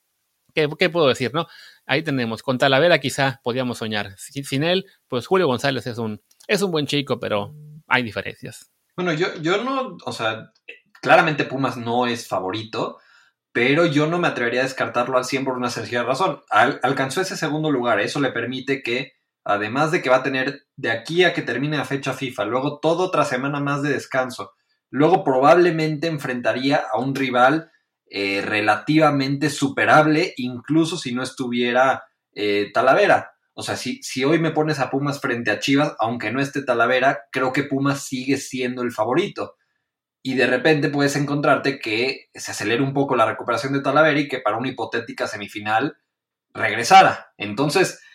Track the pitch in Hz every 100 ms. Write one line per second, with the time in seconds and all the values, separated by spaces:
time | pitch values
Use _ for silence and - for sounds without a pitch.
0 | _ _ _ _ _ 160 147 156 180 170
1 | 139 117 120 147 165 - - _ - 139
2 | 156 135 117 110 - 127 143 135 170 156
3 | 139 - 135 127 123 123 123 113 110 107
4 | 98 98 - 143 139 135 160 185 - _
5 | - 123 - 190 160 120 139 131 127 113
6 | 110 107 _ _ - 208 196 156 139 143
7 | 139 117 104 104 104 - - - - 127
8 | 117 98 - - 92 - - _ _ -
9 | 180 156 - 185 160 202 247 269 214 170
10 | - 120 110 110 - _ - - _ _
11 | 127 135 156 147 147 135 127 120 117 120
12 | 120 117 - 98 92 107 110 113 160 -
13 | _ _ _ _ _ 123 123 147 175 147
14 | 156 175 160 120 120 123 135 - 117 120
15 | 123 127 127 135 135 123 123 120 110 120
16 | 120 131 185 - - 104 123 143 135 139
17 | 135 185 180 - 156 156 156 131 117 104
18 | 117 147 131 117 117 131 131 135 117 123
19 | 143 _ _ _ - 101 107 131 156 -
20 | 135 127 135 131 131 - _ - 120 113
21 | - 170 175 - - 120 147 151 120 139
22 | 139 - 131 - - 127 - - 156 170
23 | 185 156 - 127 139 143 143 143 143 117
24 | - 131 127 117 - _ _ _ _ 123
25 | 156 185 147 127 143 175 165 160 156 147
26 | 165 151 131 123 117 120 135 147 - 110
27 | 135 139 131 120 131 160 - _ _ _
28 | _ 101 101 98 101 107 107 107 - 156
29 | 151 139 135 139 151 - 135 - 110 139
30 | 156 151 185 - 123 120 - 156 160 180
31 | 127 123 123 - 123 120 123 123 131 123
32 | - _ _ - 104 104 101 117 131 165
33 | 196 - - _ _ - 110 101 127 -
34 | - 127 135 165 160 151 156 143 127 139
35 | 143 - 131 120 107 104 - 139 156 -
36 | 113 120 104 131 139 143 135 120 120 127
37 | 135 147 - 131 131 143 139 135 139 139
38 | - 127 127 135 - 127 123 127 120 117
39 | 113 143 202 - 101 - _ _ _ _
40 | _ _ 131 127 120 127 160 151 147 143
41 | 139 147 139 143 147 127 139 139 117 107
42 | 131 135 _ - - 107 104 120 135 139
43 | 139 123 110 - - 117 139 139 139 143
44 | 156 147 143 117 104 110 135 123 113 117
45 | 117 - 120 104 101 107 104 110 147 -
46 | _ _ _ _ _ 107 107 107 117 190
47 | 180 101 - - 104 104 151 381 - -
48 | -